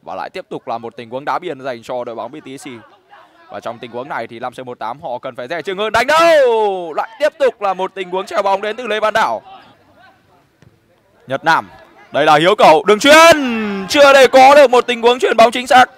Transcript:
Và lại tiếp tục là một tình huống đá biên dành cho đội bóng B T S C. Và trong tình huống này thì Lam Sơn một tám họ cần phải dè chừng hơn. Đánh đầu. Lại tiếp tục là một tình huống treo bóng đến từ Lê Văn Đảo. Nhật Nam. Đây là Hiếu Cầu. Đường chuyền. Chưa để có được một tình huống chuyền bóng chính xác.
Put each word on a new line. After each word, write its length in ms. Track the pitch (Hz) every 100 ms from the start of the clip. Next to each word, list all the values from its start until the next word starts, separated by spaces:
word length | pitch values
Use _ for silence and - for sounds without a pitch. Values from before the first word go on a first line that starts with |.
Và 120 | - 92
lại 140 | -
tiếp 160 | - -
tục 180 | 151 -
là 100 | 117
một 180 | 113 -
tình 120 | 117
huống 160 | 127 151
đá 140 | 139
biên 220 | 175 139
dành 220 | 131 120
cho 200 | 113 127
đội 120 | 120 113
bóng 160 | 110
B 40 | 151 139
T 140 | 135
S 80 | -
C. 20 | 117 101 _ _ _ _ _ _
Và 80 | 101
trong 200 | 113 117
tình 120 | 123
huống 180 | 117 135
này 180 | 151 117
thì 120 | 117
Lam 140 | 123
Sơn 120 | 117 127
một 140 | 120
tám 220 | 110 131
họ 160 | 160 123
cần 180 | 135 123
phải 120 | 127
dè 140 | 165
chừng 160 | 156 190
hơn. 160 | 214
Đánh 140 | 214 247
đầu. 880 | 311 339 320 262 226 214 190 170
Lại 160 | 156 - -
tiếp 140 | 294 _
tục 220 | 269 -
là 120 | 202
một 180 | 180 185 -
tình 140 | 185
huống 160 | 185 196
treo 160 | -
bóng 200 | 196 196
đến 140 | 208 220
từ 120 | 247
Lê 120 | 214
Văn 140 | 214
Đảo. 280 | 214 180 110 - - _ _ _ _ _ _ _ _ _ _ _ _ _ _ _ _ _
Nhật 180 | 135 156
Nam. 240 | 156 101 - _ _ _
Đây 140 | - 151
là 100 | 151
Hiếu 200 | 165 214
Cầu. 280 | 208 156 185
Đường 140 | 214
chuyền. 360 | 262 311 330 311 262 226 214 196 190
Chưa 240 | 294 277
để 140 | 277 254
có 280 | 262 262 294
được 160 | 277
một 160 | 247 233
tình 140 | 240
huống 180 | 226 247
chuyền 180 | 370 226
bóng 140 | 226
chính 160 | 247 247
xác. 220 | 254 247